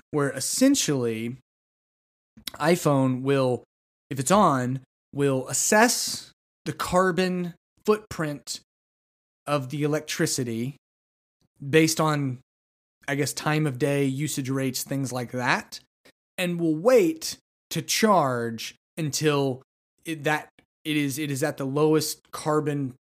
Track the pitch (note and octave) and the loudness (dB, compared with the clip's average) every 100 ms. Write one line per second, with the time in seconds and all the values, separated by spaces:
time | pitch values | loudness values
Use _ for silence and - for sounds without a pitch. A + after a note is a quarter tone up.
0 | _ D3+ C#3 C3 - - C4 C#4+ - C#3 | _ -2 -2 -2 -4 2 4 4 0 0
1 | A#2 A2 A#2 C3 _ _ _ _ _ _ | -2 -2 -6 -10 _ _ _ _ _ _
2 | _ _ _ _ - - D3+ F3 D#3 C#3 | _ _ _ _ -16 -2 0 2 2 2
3 | C3 B2+ C3 C#3 B2+ A#2+ - _ _ _ | 2 0 0 2 2 -2 -6 _ _ _
4 | - C3 C3 G3+ F3+ C3+ B2 C3+ - _ | -10 -4 2 6 6 4 0 -4 -8 _
5 | _ C#3 C#3+ C3 - C#3 - G#3+ A#3+ - | _ -2 0 0 -2 -4 2 4 4 2
6 | - - - _ _ _ - - - F#3 | -4 -8 -14 _ _ _ -10 -8 0 2
7 | F#3 F3 F#3 F3+ F3 - _ _ - G#3+ | 2 2 0 -2 -6 -10 _ _ -2 -2
8 | - - D#3 C#3+ - - _ _ _ _ | -4 -8 -6 -8 -12 -14 _ _ _ _
9 | _ _ _ _ - D3 B2+ D3 D3 D3+ | _ _ _ _ -4 -4 -2 -2 -2 -2
10 | D3+ - D#3 - A#2+ A2+ B2+ - _ _ | -2 -2 0 -2 -4 -4 -6 -8 _ _
11 | _ _ _ _ _ - C#3 D#3+ D#3+ D#3+ | _ _ _ _ _ -14 2 4 4 2
12 | D#3 D3 C#3 B2+ _ _ _ _ _ _ | 0 0 -2 -6 _ _ _ _ _ _
13 | - C#3+ C3+ - D#3 D3+ D3+ B2 C#3+ C#3+ | -6 -2 -2 -4 -2 0 -2 -2 -2 0
14 | C#3 C3+ D3+ D3 C3 C3+ C3+ A#2 - C#3 | 0 -2 -4 -4 -4 -2 -4 -6 -6 -4
15 | B2+ B2+ A#2 B2+ B2+ F#3+ - - _ _ | -4 -6 -6 -4 0 -2 -4 -16 _ _
16 | _ _ _ - F3+ E3+ E3 D#3 G#3 B3+ | _ _ _ -6 -4 0 0 2 4 6
17 | E3+ D#3+ - - _ _ - E3 - - | 4 0 -8 -12 _ _ -10 -8 -4 2
18 | A3 F#3+ C#3 B2 A#2 A2+ - - _ - | 4 4 2 0 -4 -6 -10 -16 _ -6
19 | D#3 - D#3 C#3+ C#3 B2+ _ _ _ _ | -4 0 2 2 0 -2 _ _ _ _
20 | E3+ D#3 D3 D3+ - _ _ _ D#3 D3+ | -10 -4 -2 -2 -4 _ _ _ -4 -2
21 | C#3+ C3 D3 C3+ D3 C#3 C3+ C#3+ D#3 D#3 | -2 -4 -4 -2 -2 -2 -4 2 4 4
22 | D3+ - _ - D#3 D3+ D3 C#3+ C3+ - | 0 -6 _ -8 -2 0 0 -2 -4 -10